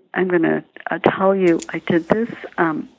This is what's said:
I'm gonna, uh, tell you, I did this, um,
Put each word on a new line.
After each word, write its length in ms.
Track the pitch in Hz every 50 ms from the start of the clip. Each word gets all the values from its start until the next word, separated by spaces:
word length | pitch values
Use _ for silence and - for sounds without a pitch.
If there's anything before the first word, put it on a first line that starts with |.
| _ _ -
I'm 140 | - 185 185
gonna, 360 | 180 170 160 160 156 151 156 _ _ - - -
uh, 80 | - 165
tell 360 | - - - - 190 190 196
you, 260 | 196 185 170 165 160 - -
I 100 | - 165
did 280 | - - 185 170 165 -
this, 200 | 202 220 233 240 - - - - - -
um, 300 | 170 160 156 151 - - -